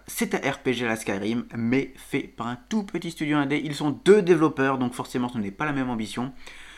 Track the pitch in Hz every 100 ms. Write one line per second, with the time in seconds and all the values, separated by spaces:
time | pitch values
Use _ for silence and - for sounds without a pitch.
0 | - - 226 196 135 143 135 120 120 113
1 | - 98 104 120 113 117 113 131 135 -
2 | - - - - 117 127 - 214 196 170
3 | 170 - 151 151 139 147 151 143 151 123
4 | 180 214 175 165 156 - 135 131 123 -
5 | - 131 123 117 98 98 151 139 127 113
6 | 104 - 127 - - - -